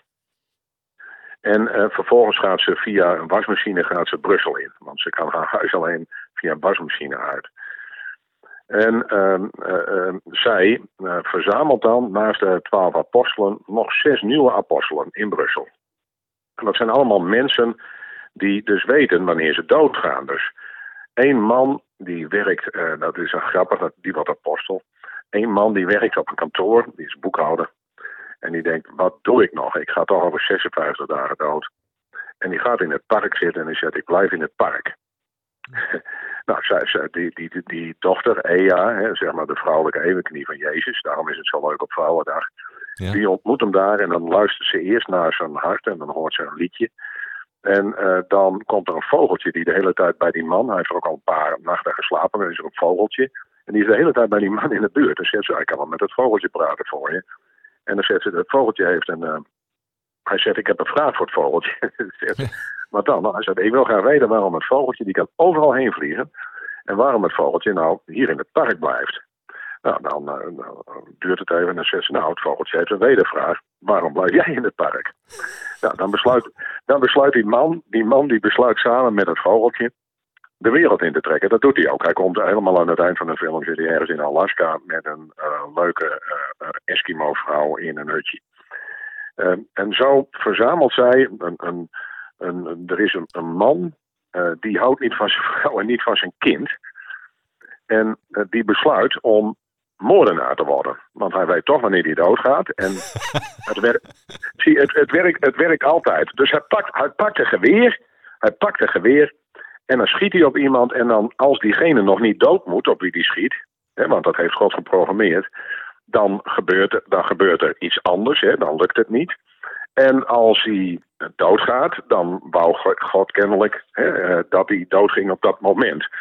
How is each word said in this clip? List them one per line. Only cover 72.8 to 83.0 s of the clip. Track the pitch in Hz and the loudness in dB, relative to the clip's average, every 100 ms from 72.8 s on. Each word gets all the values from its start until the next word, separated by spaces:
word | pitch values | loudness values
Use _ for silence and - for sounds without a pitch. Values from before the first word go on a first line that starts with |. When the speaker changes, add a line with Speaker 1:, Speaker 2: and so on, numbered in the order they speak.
| 85 | -2
Speaker 1:
een | 101 | 2
wedervraag. | 120 120 85 76 73 85 _ _ | 4 4 2 0 -4 -4 _ _
Waarom | - 98 82 | 0 0 0
blijf | 73 92 | 0 2
jij | 147 170 127 | 2 2 -2
in | |
het | 113 - | -4 -2
park?" | 76 67 - - _ - - - - - | -4 -4 -10 -14 _ -14 -14 -12 -16 -4
Nou, | - - | -4 -2
dan | 92 | -2
besluit, | 104 123 123 - - - - - | 2 4 2 0 -14 -14 -12 0
dan | 139 | 2
besluit | 127 143 139 | 4 4 4
die | 127 104 | 4 2
man, | 117 156 165 - | 2 2 0 -2
die | 113 110 | 0 4
man | 135 147 | 4 4
die | 113 | 2
besluit | 104 - 123 110 | 2 2 2 2
samen | 123 120 127 | 2 2 2
met | 104 90 | 2 0
het | 80 | 0
vogeltje | - 110 113 - 117 - _ _ _ _ _ _ | 2 4 4 0 -6 -6 _ _ _ _ _ _
de | 113 | 2
wereld | 139 165 92 | 4 4 4
in | 85 | 2
te | 76 | -2
trekken. | - 78 98 | 0 0 2
Dat | 113 | 4
doet | 139 127 | 4 4
hij | 76 | 2
ook. | 67 | 2
Hij | 85 | 0
komt | 85 92 90 | 0 0 0
helemaal | 92 104 95 92 | 0 2 4 4
aan | 85 | 4
het | |
eind | 85 | 2